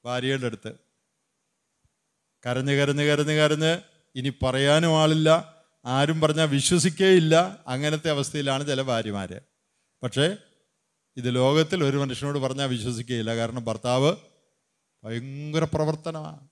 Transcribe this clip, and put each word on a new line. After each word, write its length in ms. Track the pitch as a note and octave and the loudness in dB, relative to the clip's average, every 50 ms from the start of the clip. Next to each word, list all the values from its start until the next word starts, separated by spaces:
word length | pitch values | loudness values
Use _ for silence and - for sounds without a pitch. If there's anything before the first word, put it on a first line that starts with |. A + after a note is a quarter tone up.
| _ | _
ഭാര്യയുടെ 420 | A#2+ B2 B2 B2 C3 C3+ C3+ B2+ | -6 -6 -4 -2 -2 -2 -2 -2
അടുത്ത് 260 | A#2+ A2 G#2 - A2 - _ _ _ _ _ _ _ _ _ _ _ _ _ _ _ _ _ _ _ _ _ _ _ _ _ _ _ _ _ _ _ _ _ _ | -6 -6 -8 -14 -16 -16 _ _ _ _ _ _ _ _ _ _ _ _ _ _ _ _ _ _ _ _ _ _ _ _ _ _ _ _ _ _ _ _ _ _
കരഞ്ഞ്, 300 | B2 B2 B2+ C3 C#3+ C#3 | -4 -4 -2 0 0 2
കരഞ്ഞ്, 300 | C#3 C#3+ C#3 C#3+ D3 D3 | 2 2 2 0 0 2
കരഞ്ഞ്, 300 | D3 D3 D3 D3 D3+ D3+ | 2 2 2 2 0 2
കരഞ്ഞ് 380 | D3+ D3+ D3+ D#3 D3+ D#3 D#3+ E3 F3+ - _ _ _ _ _ _ | 2 4 2 2 2 2 0 0 -2 -6 _ _ _ _ _ _
ഇനി 160 | C3 B2 C#3 | -6 -4 -4
പറയാനും 640 | C3+ _ C3 C3 B2+ C3 C#3 C#3+ D3 D#3 E3+ E3 D#3+ | -4 _ -2 0 0 2 2 4 4 4 4 4 4
ആളില്ല, 340 | D#3 D#3 D#3 D#3 D#3+ D#3 D#3 D#3+ E3+ D#3+ - - _ _ _ _ _ _ | 4 4 4 4 4 6 4 4 4 2 -6 -20 _ _ _ _ _ _
ആരും 340 | B2 B2+ C3+ C#3+ C#3+ D#3+ D#3+ | -2 0 0 2 2 2 0
പറഞ്ഞാൽ 280 | D#3 D3+ D3 D#3 D#3+ D3+ | 0 0 2 2 0 2
വിശ്വസിക്കേയില്ല, 880 | C#3 C#3 C3 - F#3 F3 D3+ F#3 D3+ - F#3+ F#3+ F#3 F3+ D#3+ D#3 D#3+ E3 F3+ F#3+ G3+ - _ | 2 0 2 2 2 2 2 0 0 2 4 6 6 6 6 6 4 4 4 2 -4 -14 _
അങ്ങനത്തെ 420 | - B2+ C3 D3 D3+ D#3 D#3 D#3 E3 | -8 -6 -4 -2 -2 -4 -2 -2 -2
അവസ്ഥയിലാണ് 520 | D3+ C#3 C3+ - - D3+ C#3+ C#3 C3+ C3+ C#3+ | -2 0 -2 -4 -4 -4 -2 -2 -2 -2 -2
ചില 140 | D3 C#3 C3 | -2 -4 -2
ഭാര്യമാര്. 560 | C3+ C3 A#2+ A#2 A2 G#2+ G2+ G2+ F#2+ F2+ F#2 G2+ _ _ _ _ _ _ _ _ _ _ _ _ | -2 -2 -2 -2 -2 -4 -6 -6 -6 -8 -12 -16 _ _ _ _ _ _ _ _ _ _ _ _
പക്ഷേ 240 | - A#2+ - C3 C#3+ F3 G3+ G#3 _ _ _ _ _ _ _ _ _ _ _ _ _ _ _ | -10 -6 0 0 0 0 -2 -6 _ _ _ _ _ _ _ _ _ _ _ _ _ _ _
ഇത് 120 | B2+ B2 B2+ B2 | -6 -4 -2 0
ലോകത്തിൽ 440 | B2+ B2+ C3 D3 D#3 D#3+ D#3 F#3 F#3 D3+ | 2 2 4 4 2 2 0 0 0 0
ഒരു 120 | C#3 C3+ | 0 0
മനുഷ്യനോട് 420 | C#3+ C#3 C3 B2 - C3+ C#3+ C#3+ C#3+ | -2 -4 -4 -6 -6 -6 -6 -4 -4
പറഞ്ഞാൽ 280 | C3 C3 C3 C#3 C#3 | -4 -4 -4 -4 -4
വിശ്വസിക്കുകയില്ല, 640 | C3 B2+ A#2 G#2+ B2+ A#2+ A2+ A#2 A#2 B2 A#2 A2 A2 A#2 | -4 -4 -4 -4 -6 -6 -6 -6 -6 -4 -4 -2 -4 -2
കാരണം 280 | A2+ A#2 A2+ A#2+ B2+ A2+ | -4 -4 -4 -6 -8 -6
ഭർത്താവ് 460 | A2+ A2 G#2+ - B2 B2 B2+ C#3 D#3 F3+ - - _ _ _ _ _ _ _ _ _ _ _ _ _ _ _ - | -6 -8 -4 -2 0 0 2 2 2 0 -2 -10 _ _ _ _ _ _ _ _ _ _ _ _ _ _ _ -14
ഭയങ്കര 600 | G#2+ A2+ A#2 B2 C3+ C3+ C#3+ D3 D3+ D3+ D#3+ D#3+ | -10 -10 -10 -10 -10 -12 -12 -12 -6 -2 -2 -2
പ്രവർത്തനമാണ്. 760 | D#3 - - D3+ D3+ D#3 D#3 - E3 D#3+ D#3 D#3 D#3 D#3 D3+ - _ | -2 -2 -2 -2 -2 -4 -6 -8 -12 -10 -10 -14 -14 -16 -18 -20 _